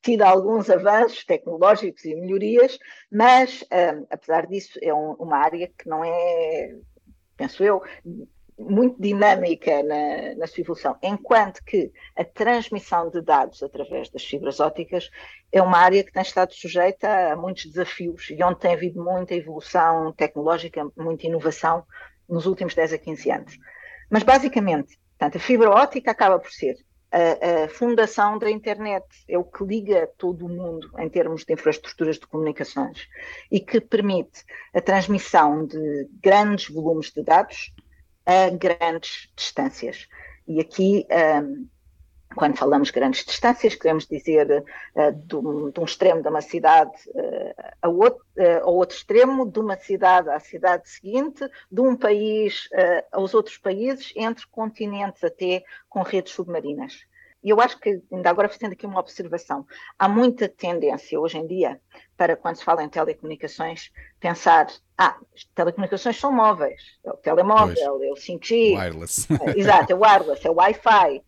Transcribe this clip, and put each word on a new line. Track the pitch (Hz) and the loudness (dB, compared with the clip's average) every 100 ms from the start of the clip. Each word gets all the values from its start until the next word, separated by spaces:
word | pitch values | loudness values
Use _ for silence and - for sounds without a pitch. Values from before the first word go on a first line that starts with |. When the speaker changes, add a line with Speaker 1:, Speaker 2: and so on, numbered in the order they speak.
Speaker 1:
tido | - 226 | 0 4
alguns | 196 185 190 226 196 | 6 6 4 -2 2
avanços | 180 202 214 233 - - | 4 4 4 2 -2 -4
tecnológicos | - - 165 185 208 208 156 160 | -4 -4 2 4 4 0 -10 -12
e | 156 | -10
melhorias, | 185 196 208 233 262 269 - - _ | -4 -4 2 4 4 2 -20 -20 _
mas, | 208 233 254 254 - | 2 6 6 4 -4
hum, | - 180 175 151 139 | -4 0 0 -2 -10
apesar | 156 - 160 170 | -14 -2 -2 -2
disso, | 190 - - | -8 -10 -8
é | 165 | -4
um, | 151 156 | -2 -4
uma | 147 165 143 | -10 -4 0
área | 151 170 175 _ | 0 -2 -10 _
que | - | -8
não | 156 | -6
é, | 165 170 175 170 160 160 - - - _ _ _ _ _ | -4 -2 -2 -2 -2 -4 -8 -14 -20 _ _ _ _ _
penso | 139 - | -10 -2
eu, | 196 196 - - - - - _ _ _ | 0 0 -4 -20 -18 -18 -18 _ _ _
muito | 214 202 254 247 | -2 2 2 0
dinâmica | 202 202 208 190 180 165 - 147 | -4 2 4 4 0 -2 -2 0
na, | 147 147 147 147 151 - | 0 -2 -4 -6 -10 -10
na | 160 | -10
sua | - | -8
evolução, | 165 165 143 127 | -8 -6 -6 -4
enquanto | 185 202 - 226 202 - | -6 -6 0 2 2 -4
que | - 202 156 _ - - | -4 -4 -4 _ -18 -10
a | |
transmissão | 170 - 220 240 226 208 - 170 170 | -10 -4 -2 -2 -4 -12 -4 -4 -4
de | 170 | -8
dados | 160 147 - - | 0 0 0 -6
através | 139 - 143 135 - | -14 -12 -10 -10 -12
das | 127 | -14
fibras | - 143 139 - | -10 -4 -4 -2
ópticas | 151 151 165 180 - - - - _ | -4 -4 -8 -8 -8 -20 -20 -20 _
é | 196 | 2
uma | 185 175 | 4 6
área | 180 196 | 6 4
que | 196 | 0
tem | - | -6
estado | 185 - 185 | -4 -2 -2
sujeita | - 180 170 180 190 214 202 175 | -4 -6 0 0 0 -2 0 0
a | 156 | -2
muitos | 175 185 160 | -6 -10 -10
desafios | 151 175 - 175 170 - | -8 -6 -6 -10 -10 -14
e | 151 | -2
onde | 180 180 | -2 0
tem | 180 | -2
havido | 170 175 170 | -2 -4 -8
muita | 170 185 180 175 | -6 -6 -4 -8
evolução | 156 156 - 185 165 165 160 | -8 -16 -4 0 2 2 -2
tecnológica, | 160 151 151 151 165 165 160 147 - | -4 -6 -2 -2 -2 -4 -10 -12 -10
muita | 165 160 165 | -8 -6 -6
inovação | 165 156 151 160 170 - - - _ _ | -4 -4 -2 -2 -2 -6 -20 -20 _ _
nos | 170 170 | -6 -4
últimos | 185 180 | -4 -4
dez | 170 160 | -2 -2
a | 160 | -4
quinze | - 156 139 | -10 -8 -6
anos. | - - - - - - - - | -6 -8 -20 -20 -20 -20 -20 -2
Mas, | 214 | 0
basicamente, | 214 262 262 247 202 156 139 _ _ _ | 4 4 4 -2 -2 -2 -4 _ _ _
portanto, | 147 165 | -6 -4
a | |
fibra | - 247 226 | 0 4 6
óptica | 202 285 277 226 | 6 4 0 -4
acaba | 220 202 185 | 0 2 2
por | - | -2
ser | - 135 127 _ _ _ | -8 -8 -8 _ _ _
a, | 170 170 160 175 170 156 | 2 2 2 0 0 -2
a | |
fundação | - 240 233 220 226 208 214 | -4 -2 2 0 2 0 0
da | 220 | -4
internet, | 214 214 208 214 196 190 _ _ | -4 -6 -8 -6 -6 -8 _ _
é | 180 | -4
o | |
que | 180 - | -4 -10
liga | 196 220 202 190 160 _ | -6 -6 0 0 0 _
todo | 180 175 175 | -6 -6 -10
o | |
mundo | 175 175 165 156 - | -10 -10 -10 -14 -10
em | 165 | -6
termos | 180 165 160 - | -2 -2 -4 -6
de | |
infraestruturas | 160 - 151 - - 160 151 | -2 -2 -4 -10 -6 -4 -4
de | - | -8
comunicações | 156 156 143 135 - 135 - - - - - - | -6 -6 -6 -10 -6 -8 -10 -20 -20 -18 -20 -4
e | 202 | -4
que | - 233 | 0 -4
permite | 220 214 202 185 - - _ - - | 0 -2 -2 -4 -6 -14 _ -20 -6
a | - | -4
transmissão | - 190 175 202 - 180 151 151 | 0 0 0 -4 2 4 4 2
de | 156 156 156 143 139 - | -6 -6 -6 -6 -10 0
grandes | 196 202 208 202 - | 4 4 4 -2 -6
volumes | 156 160 160 147 | -6 -2 -4 -4
de | - | -8
dados | - 170 214 - - - _ _ _ _ - | 2 4 2 -8 -18 -20 _ _ _ _ 2
a | 185 185 | 4 4
grandes | 180 175 170 170 165 - - - - | 0 -2 0 -2 -4 -8 -16 -20 -12
distâncias. | - - 269 - - - - - - - - | -10 -4 -6 -6 -12 -12 -20 -20 -20 -20 -6
E | 160 | -4
aqui, | 156 - 190 202 - 170 156 151 | -4 0 2 2 2 2 4 2
hum, | 147 139 - _ _ _ _ _ _ - | -2 -10 -14 _ _ _ _ _ _ -2
quando | 147 139 | -2 2
falamos | 139 143 139 | 2 2 2
de | |
grandes | - 135 131 | 0 -2 -2
distâncias, | - - 240 247 220 | -6 -2 0 2 0
queremos | - 165 160 - | 0 0 -2 -4
dizer, | 151 - 156 143 143 - - - - | -8 2 2 4 0 -2 -18 -12 0
eh, | 151 | 0
de | 151 - 151 | 0 -8 -6
um, | 143 147 147 | -4 -4 -6
de | 139 | -6
um | 165 | -8
extremo | - 185 165 | 2 2 4
de | 151 | 0
uma | 156 | -4
cidade, | 143 170 156 160 156 - - - | -4 0 6 6 4 -4 -14 -8
eh, | - - - - - - | -8 -8 -10 -12 -20 -6
a | 170 | -2
outro, | 170 226 247 _ - | 4 4 2 _ 2
eh, | 180 165 | 2 4
ao | - 175 | 2 0
outro | 180 - | 0 -4
extremo, | - 214 254 269 240 | 0 4 4 2 -4
de | 196 | -4
uma | 220 190 | -6 -8
cidade | - 190 185 180 156 | -6 0 4 4 2
à | 147 | -6
cidade | - 160 185 175 175 | -8 -4 -2 -2 -4
seguinte, | - 190 240 302 - 277 - _ | -20 -6 -4 -4 -8 -14 -14 _
de | 190 | 0
um | 254 247 | 0 2
país, | 214 208 214 214 208 - - | 2 0 0 -2 -2 -4 -6
eh, | - 175 175 - | 0 2 2 -2
aos | - 190 | -6 0
outros | 220 214 - | 0 -2 -6
países, | 202 190 240 269 - - | -6 -4 -4 -6 -10 -6
entre | 220 233 - | -6 -6 -12
continentes | - 220 220 214 202 202 - | -10 -10 -8 -10 -6 -8 -6
até, | 165 170 185 180 185 - _ | -6 -4 -4 -4 -6 -20 _
com | 202 | -6
redes | 185 196 180 | -2 -4 -4
submarinas. | - 175 170 143 147 135 - _ _ _ _ | -10 -8 -6 -6 -10 -12 -16 _ _ _ _
E | 196 | 0
eu | 214 | 2
acho | 247 - | 2 0
que, | - 196 _ | -4 -4 _
ainda | 185 175 | -4 0
agora | 175 208 | 2 0
fazendo | - 220 | -2 -10
aqui | 185 202 | -10 -8
uma | 185 | -8
observação, | 180 - 175 170 - 143 135 - - _ | -8 -10 -10 -10 -8 -12 -12 -20 -20 _
há | 196 | 0
muita | 208 254 247 202 | 4 2 0 -6
tendência | _ 180 175 147 135 - 156 | _ -6 -2 -2 -4 -6 -4
hoje | 160 156 | -4 -6
em | 160 | -8
dia | 185 170 139 _ - _ _ | -2 -2 -4 _ -20 _ _
para, | 170 165 | -2 0
quando | 175 170 | -4 -8
se | |
fala | - 170 | -2 -2
em | 151 | -2
telecomunicações, | 170 160 151 156 156 156 - 160 165 - - - _ | -4 -4 -6 -12 -12 -14 -10 -12 -12 -20 -20 -20 _
pensar, | 175 165 185 165 156 - _ - | -8 -2 6 6 4 -4 _ 0
"Ah, | 175 - _ | 0 0 _
as | _ - - | _ -16 -4
telecomunicações | 170 175 185 196 240 233 | -4 -2 -6 -4 -4 -4
são | 285 | -2
móveis, | 254 220 185 143 - - _ - | 2 4 2 -2 -6 -20 _ -14
é | |
o | - | -8
telemóvel, | - 160 190 214 202 165 | 0 2 4 4 4 0
Speaker 2:
Pois. | 143 139 135 | -2 -2 -4
Speaker 1:
é | |
o | - | -8
cinco | - 175 - | -10 -12 -2
G." | 226 226 170 | 2 4 2
Speaker 2:
Wireless. | 90 80 82 - - | -2 -8 -8 -8 -4
Speaker 1:
Eh, | 151 - 202 | -2 -2 0
exato, | 196 190 - | 4 4 4
é | 180 | 4
o | |
wireless, | 214 196 156 139 - | 6 6 4 -4 -2
é | |
o | 165 | 4
Wi-Fi. | 190 214 233 214 170 160 | 2 2 2 4 4 0